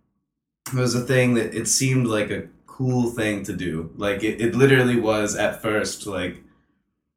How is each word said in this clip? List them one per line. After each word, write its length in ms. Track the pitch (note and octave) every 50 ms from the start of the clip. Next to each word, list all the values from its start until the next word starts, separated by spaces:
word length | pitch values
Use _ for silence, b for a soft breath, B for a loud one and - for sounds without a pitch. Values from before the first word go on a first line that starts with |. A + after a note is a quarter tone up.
| _ _ _ _ _ _ _ _ _ _ _ _ - - C3
it 20 | B2+
was 160 | B2+ B2 A#2
a 60 | A#2+
thing 340 | A#2 - C3+ B2+ B2 B2 A#2+
that 200 | A2+ G#2+ - -
it 140 | A2 A2 -
seemed 380 | - - C3 C3+ C3 C3 A#2+
like 240 | A2+ A2 G#2+ G#2 G#2
a 180 | G#2 F#2+ F#2+ - - _ _
cool 440 | - - - C3 B2+ B2+ B2 A#2+ A#2
thing 320 | - - A2 G#2+ G#2 G2+ F#2+
to 80 | G2 G2
do. 380 | E2+ F#2 F2 D#2 D#2+ E2 - -
Like, 260 | - G#2 G2+ G2+ G2 A2
it, 160 | G#2+ G#2+ -
it 140 | A2+ A#2 -
literally 440 | B2 C3+ C#3 C3+ C3 B2 B2 A#2+ A2
was 380 | G#2 A2 G#2+ G#2+ G#2 G#2 -
at 260 | G2+ G#2+ G2+ - - -
first, 440 | A2 G#2+ G#2+ G2 F#2+ - - -
like, 300 | G#2 G2 F2+ F2+ F2+ F2 - - - _ _ _ _ _ _ _ _ _ _ _ _ _